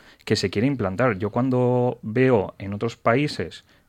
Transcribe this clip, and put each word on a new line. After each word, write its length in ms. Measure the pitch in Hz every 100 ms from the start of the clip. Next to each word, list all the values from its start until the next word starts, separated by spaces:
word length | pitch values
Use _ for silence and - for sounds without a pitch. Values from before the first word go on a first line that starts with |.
| - -
que 100 | -
se 160 | 107 -
quiere 160 | 104 135
implantar. 520 | 127 95 95 127 92
Yo 120 | 101
cuando 680 | 120 131 127 123 123 123 -
veo 540 | 110 120 131 113 87 -
en 160 | 98
otros 220 | 101 117 -
países, 680 | 120 127 147 - 82 - _ _